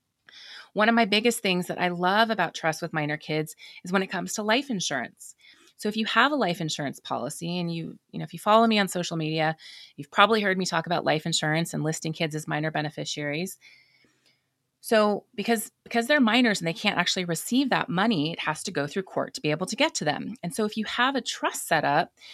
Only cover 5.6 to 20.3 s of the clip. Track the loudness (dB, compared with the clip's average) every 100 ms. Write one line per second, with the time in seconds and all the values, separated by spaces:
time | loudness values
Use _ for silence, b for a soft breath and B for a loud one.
5.6 | b b -6 -2 0 2 4 4 0 0
6.6 | -2 -4 -6 -8 -6 -6 -6 -6 -6 -4
7.6 | -4 -6 -8 -12 _ -10 -10 -4 4 6
8.6 | 6 4 2 0 -4 -2 -2 0 0 -2
9.6 | B B B B -4 4 6 6 2 0
10.6 | 0 -2 0 0 2 0 0 -2 0 0
11.6 | 0 -2 -2 -2 -4 -4 -4 -4 -4 -4
12.6 | -2 -2 -4 -6 -8 -6 -4 -4 -6 -10
13.6 | b b b b b b b b b _
14.6 | _ _ 2 4 4 2 -4 -8 -2 0
15.6 | -2 _ -4 -2 2 4 4 6 4 2
16.6 | -2 -2 0 2 2 2 -2 -4 0 0
17.6 | 2 2 0 0 2 2 0 -2 -4 -4
18.6 | -4 -4 -4 -4 -4 -4 -6 -4 -2 -2
19.6 | -2 0 0 0 -2 -2 -4